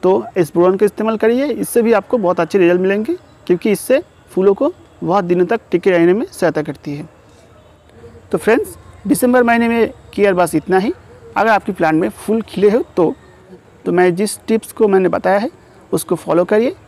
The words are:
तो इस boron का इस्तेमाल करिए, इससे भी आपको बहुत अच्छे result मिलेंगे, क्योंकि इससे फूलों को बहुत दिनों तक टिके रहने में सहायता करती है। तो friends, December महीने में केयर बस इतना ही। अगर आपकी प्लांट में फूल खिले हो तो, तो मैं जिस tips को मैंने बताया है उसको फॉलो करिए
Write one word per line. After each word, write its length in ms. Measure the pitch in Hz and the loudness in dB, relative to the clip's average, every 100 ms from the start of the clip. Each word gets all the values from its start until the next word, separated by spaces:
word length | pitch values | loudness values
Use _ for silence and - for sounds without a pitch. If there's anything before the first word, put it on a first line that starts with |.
तो 200 | 185 196 220 - | 2 0 -2 -4
इस 160 | 165 175 | -2 2
boron 220 | 180 190 | 0 2
का 80 | 208 | 0
इस्तेमाल 320 | - 214 220 | 0 -4 0
करिए, 280 | 220 240 285 | 0 0 -2
इससे 360 | 214 190 - | -4 -4 0
भी 120 | 226 | 2
आपको 240 | 220 190 254 | 0 0 -2
बहुत 220 | 180 180 | -2 -2
अच्छे 180 | - 202 | 0 2
result 240 | 175 180 | 2 2
मिलेंगे, 340 | 185 196 220 359 - - - | 0 -2 -4 -8 -10 -20 -4
क्योंकि 240 | 180 226 | -2 0
इससे 300 | 196 - 262 359 _ _ | -2 0 -2 -2 _ _
फूलों 220 | - 190 | 0 0
को 200 | 196 285 370 - - | 2 -2 -4 -18 -10
बहुत 220 | 160 190 180 | -2 -2 0
दिनों 200 | 180 175 | 0 0
तक 160 | 226 _ | -2 _
टिके 200 | 175 196 | -2 0
रहने 220 | 175 170 | 2 4
में 120 | 190 339 | 2 -2
सहायता 340 | - 165 196 | -4 -2 -2
करती 340 | 208 143 - 143 | -6 -10 -12 -12
है। 120 | 165 - _ - _ - _ _ _ - - - - | -14 -20 _ -20 _ -20 _ _ _ -20 -20 -20 -8
तो 60 | - | -6
friends, 400 | - 233 427 - - - 202 | 0 0 -2 -12 -20 -14 -4
December 360 | 285 254 247 | 0 2 2
महीने 240 | 240 233 233 | 2 2 2
में 240 | 233 226 - - | 0 -2 -4 -14
केयर 200 | - 202 | 0 0
बस 220 | 180 175 165 | 2 0 0
इतना 220 | - 190 | 0 0
ही। 140 | 202 370 - - - | 0 -6 -12 -20 -10
अगर 180 | - 214 | -2 2
आपकी 220 | 208 - | 2 0
प्लांट 240 | 190 165 156 | -2 0 0
में 140 | 190 | -2
फूल 320 | - - 220 | -6 -4 -4
खिले 260 | 214 - 202 | -4 0 2
हो 140 | 220 - - | 2 -2 0
तो, 180 | 160 - - - - 185 _ - - | 0 -2 -14 -20 -20 -20 _ -12 -4
तो 60 | |
मैं 220 | 175 180 175 | 2 2 2
जिस 220 | 208 - - | -4 -6 -2
tips 240 | 226 - | -4 -4
को 160 | - 220 | -2 2
मैंने 220 | 190 185 | 4 2
बताया 280 | 170 185 196 | 0 0 0
है 120 | 240 - - - - | -2 -10 -20 -20 -8
उसको 240 | 190 - 175 | -8 -4 -6
फॉलो 260 | - 160 175 | -2 -2 2
करिए 300 | 214 240 381 | 0 0 -4